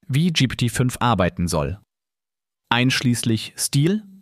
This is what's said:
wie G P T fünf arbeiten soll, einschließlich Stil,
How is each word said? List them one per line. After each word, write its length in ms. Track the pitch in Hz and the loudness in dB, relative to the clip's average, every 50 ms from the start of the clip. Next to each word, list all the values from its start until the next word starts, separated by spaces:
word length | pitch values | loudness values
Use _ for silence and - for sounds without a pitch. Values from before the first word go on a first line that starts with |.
| _ - | _ -4
wie 240 | 127 139 165 185 160 | -2 0 0 0 2
G 160 | - 135 120 | 2 0 0
P 80 | - | 0
T 120 | - 123 117 | 0 -2 -2
fünf 260 | - - 127 127 - - | 0 0 -2 -2 -2 -2
arbeiten 480 | - 120 117 92 92 85 - - 87 | 0 0 2 2 2 0 0 -2 -2
soll, 320 | 85 85 80 73 69 85 - - _ _ _ _ _ _ _ _ _ _ _ _ _ _ _ _ - | -2 -2 -2 -2 -2 -4 -8 -12 _ _ _ _ _ _ _ _ _ _ _ _ _ _ _ _ -2
einschließlich 840 | 117 120 123 131 131 - - 127 120 113 - 120 113 110 - - - | 0 2 2 2 0 0 0 0 0 0 0 0 -2 -2 -2 -6 -10
Stil, 460 | - - - - 143 143 165 196 214 208 - - - | -8 -6 -2 0 2 2 2 0 -2 -4 -8 -20 -20